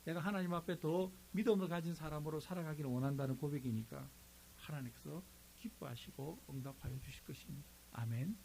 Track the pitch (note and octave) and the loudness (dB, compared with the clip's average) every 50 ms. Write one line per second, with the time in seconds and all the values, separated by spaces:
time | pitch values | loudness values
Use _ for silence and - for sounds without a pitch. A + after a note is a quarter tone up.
0 | - D#3+ E3 F3 D3+ G3 G#3 F#3+ F3+ F3 F3 E3+ E3 - F3 E3 - D#3 E3 F#3 | -2 0 0 2 2 2 4 4 4 4 2 2 2 2 0 2 4 4 6 6
1 | F#3 F#3 F#3 - - - - F3+ A3 B3 G#3+ G3 F#3+ E3+ E3+ F3 E3 E3+ E3+ D#3+ | 4 4 0 -10 -12 0 2 6 8 8 8 8 6 4 2 2 2 0 -2 -2
2 | D#3 D#3 D3+ D3+ D3+ D#3 D#3 D3+ D3+ - F#3 F3+ E3 D#3 D3+ D3 D3 C3 B2 B2 | -2 -2 -2 0 0 0 0 0 -2 -2 -2 -2 0 0 0 0 2 2 4 4
3 | C3 C#3 C#3+ C3+ C#3 C3 C3 - D3 C#3+ C#3+ C#3+ B2+ B2 A2+ A2 A2 - C#3+ - | 4 4 4 4 4 2 2 2 2 0 0 2 2 2 2 2 0 -2 -6 -8
4 | C2+ C3+ - - - - - - - - - - - - D3+ C#3+ B2+ A#2+ A#2 - | -8 -8 -12 -16 -20 -20 -20 -20 -20 -18 -16 -12 -6 -4 -4 -2 -4 -6 -6 -8
5 | - D3 C#3+ E3+ F#3 - - - - - - - - A3 - - - C#3 A#2+ A#2 | -8 -6 -6 -6 -6 -10 -16 -18 -20 -20 -16 -8 -8 -8 -6 -6 -6 -6 -6 -6
6 | - - - - C3+ D3+ F3+ C4 - - C#3 C3+ B2+ C#3 C3 - - C3 B2+ C3 | -8 -10 -6 -6 -6 -6 -6 -8 -10 -6 -6 -4 -4 -6 -8 -6 -4 -4 -4 -4
7 | - C#3+ C3 - - - C#3+ - - - C#3 C#3 C#3+ - - - - - - A#2 | -6 -8 -10 -10 -8 -10 -10 -10 -8 -8 -8 -8 -8 -12 -16 -20 -18 -10 -4 -2
8 | A2+ A#2 A#2 A#2+ C#3 F#3 A3 G3+ | 0 2 2 2 2 0 0 -4